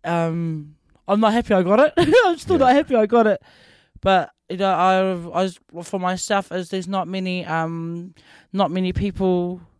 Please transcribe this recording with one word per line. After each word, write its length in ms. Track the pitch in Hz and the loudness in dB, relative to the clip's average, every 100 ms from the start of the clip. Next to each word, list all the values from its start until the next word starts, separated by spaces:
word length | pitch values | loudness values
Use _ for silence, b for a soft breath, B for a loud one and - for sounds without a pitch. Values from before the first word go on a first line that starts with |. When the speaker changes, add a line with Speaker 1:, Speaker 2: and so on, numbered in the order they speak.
Speaker 1:
um, 720 | 170 170 165 165 165 156 151 151 _ _ - | -2 -2 -2 -2 -4 -6 -10 _ _ _ -2
I'm 120 | 208 | 2
not 120 | 220 | 2
happy 220 | 226 233 | 2 2
I 80 | 202 | 2
got 180 | 175 214 | 4 4
it. 140 | 294 - | 4 2
<laughs> 260 | 330 453 415 | 4 6 4
I'm 100 | 330 | 0
still 200 | - 349 | 0 2
Speaker 2:
Yeah. 80 | 262 | 4
Speaker 1:
not 80 | |
happy 220 | 277 320 247 | 4 2 0
I 100 | 220 | 2
got 200 | 233 220 | 4 4
it. 140 | 196 b b b b b b | 0 b b b b b b
But 280 | 190 190 156 _ _ | 2 2 0 _ _
you 80 | 180 | -4
know, 720 | 196 170 185 190 190 180 170 | -2 2 2 2 0 -2 -6
I, 100 | 165 | -4
I, 380 | 190 175 _ 165 | -4 -6 _ -16
for 160 | 170 196 | -10 -4
myself, 540 | 180 185 - 202 190 | -4 -4 -2 -2 -2
is 160 | 180 175 | -8 -6
there's 180 | 190 180 | -8 -6
not 220 | 196 170 | -6 -4
many, 380 | 190 185 180 170 | -6 -4 -6 -4
um, 680 | 160 160 165 165 170 180 - b b b | -4 -4 -6 -8 -10 -12 -20 b b b
not 180 | 190 180 | -2 -2
many 220 | 180 185 | 0 -4
people 680 | 175 202 - 190 180 175 180 170 _ | -4 -6 -2 -2 0 -4 -8 -16 _